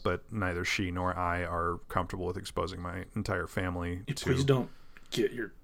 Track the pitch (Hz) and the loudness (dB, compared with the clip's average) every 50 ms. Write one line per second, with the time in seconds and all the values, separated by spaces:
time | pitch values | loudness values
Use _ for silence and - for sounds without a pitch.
0 | - 104 90 82 - - 107 110 95 92 87 87 92 - - - 101 90 87 90 | 0 2 2 2 -2 -4 -4 0 0 0 0 0 0 0 2 2 0 0 0 2
1 | 90 90 90 87 90 87 87 90 90 85 87 85 85 87 87 85 - - - 92 | 2 2 2 2 2 2 2 2 0 0 0 2 2 2 0 -2 -4 -2 0 0
2 | 90 - - 95 87 87 90 95 95 - - - 87 87 92 87 87 87 87 90 | 0 0 -2 -2 -2 -2 -2 -2 -6 -4 -2 -2 -2 -2 -4 -6 -6 -4 -4 -6
3 | 95 - - 110 98 - 95 90 82 - - 101 92 90 90 87 87 87 87 92 | -8 -4 -4 -2 0 2 2 0 0 0 -2 -2 0 0 0 0 -2 -2 -2 -4
4 | 101 - 143 - - - 131 127 139 139 135 131 117 - - - - - - - | -4 -4 -4 -2 2 2 4 4 6 6 6 6 4 0 -6 -14 -16 -16 -16 -16
5 | - - - - 160 - 120 120 113 90 - - | -12 -4 0 2 2 2 2 -2 -6 -6 -8 -14